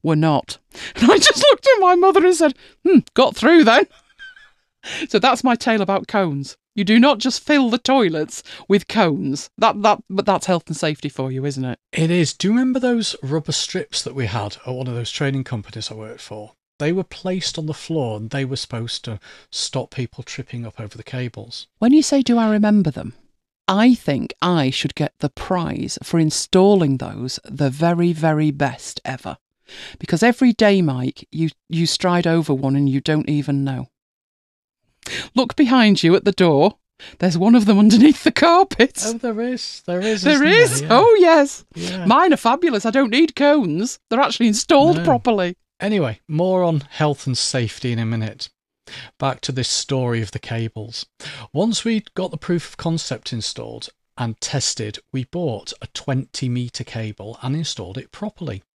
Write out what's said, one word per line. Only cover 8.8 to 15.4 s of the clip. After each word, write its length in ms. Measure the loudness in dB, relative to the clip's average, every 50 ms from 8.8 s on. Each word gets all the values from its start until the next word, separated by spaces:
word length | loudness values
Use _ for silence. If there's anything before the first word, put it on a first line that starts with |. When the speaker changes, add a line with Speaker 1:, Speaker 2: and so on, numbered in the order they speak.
| 0 -2
Speaker 1:
cones. 600 | 0 0 2 2 0 -2 -4 -6 -6 -6 -10 -16 _
That, 240 | 0 0 0 0 2
that, 200 | 2 2 2 2 _ _
but 160 | -6 -2 0
that's 200 | 0 0 0 0
health 180 | -2 -2 -2 _
and 100 | -8 -8
safety 320 | -4 -4 -4 -4 -4 -8 -10
for 220 | -6 -6 -6 -6
you, 140 | -4 -4 -6
isn't 200 | -6 -6 -6 -6
it? 140 | -6 -8 _ _ _
Speaker 2:
It 180 | -4 -2 0 0
is. 220 | 2 0 0 -2 -2
Do 140 | _ 0 0
you 40 | 2
remember 260 | 2 2 0 0 0
those 340 | 0 0 0 0 -2 -4 -8 -8
rubber 300 | -6 -4 -4 -4 -4 -4
strips 500 | -6 -6 -6 -6 -6 -8 -8 _ -8 -8
that 140 | -8 -8 -6
we 100 | -6 -6
had 300 | -4 -4 -6 -6 -8 -10 -12 -10
at 60 | -10 -8
one 140 | -8 -6 -6
of 60 | -6
those 180 | -8 -8 -8
training 320 | -6 -4 -4 -4 -4 -4